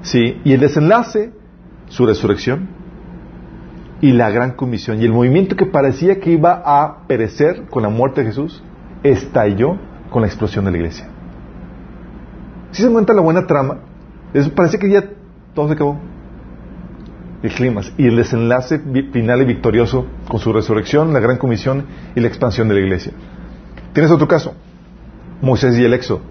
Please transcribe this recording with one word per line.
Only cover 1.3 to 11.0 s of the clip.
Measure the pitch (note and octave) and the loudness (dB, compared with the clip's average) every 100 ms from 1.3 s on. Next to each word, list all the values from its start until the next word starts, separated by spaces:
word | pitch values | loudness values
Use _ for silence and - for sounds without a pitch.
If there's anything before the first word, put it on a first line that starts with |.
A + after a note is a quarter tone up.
| - - - - - - | -10 -20 -20 -20 -20 -16
su | - | 0
resurrección | B2 - G#2 G2+ - C#3+ F#3+ - - - - - - - - - - - - - | 2 2 0 0 -2 -4 -6 -14 -20 -20 -20 -18 -18 -20 -20 -20 -18 -18 -18 2
y | C#3+ | 4
la | A#2+ A2+ | 4 4
gran | G#2+ B2+ | 2 -2
comisión, | B2 B2+ A2 - A2 | -4 -6 -4 -4 0
y | A2+ | 2
el | |
movimiento | A2+ B2 D#3 F#3+ G3 | 4 4 4 2 0
que | F#3 | 2
parecía | D3+ C#3 - F3 F#3+ | 2 0 2 0 2
que | E3+ | 2
iba | E3 E3 F3 | 4 4 2
a | D3 C#3+ D3+ - - | 2 2 2 -6 -4
perecer | B2 A2 - D3+ F3+ - | -2 -2 0 0 0 -6
con | B2 | -2
la | G#2+ | -2
muerte | A2+ C3 C#3 | 0 0 0
de | A2+ | -2
Jesús, | B2+ D#3+ - - - - - | -4 -8 -10 -20 -20 -20 -2
estalló | C#3+ B2+ - C3 G#2+ G2 C3+ F#3+ - - - | 2 2 2 2 2 2 0 0 -10 -18 -4
con | A#2 | 0
la | G#2+ | 0
explosión | - G#2+ A2 G2 | -2 -4 -2 -2
de | |
la | F2 | -2
iglesia. | E2+ - | -4 -8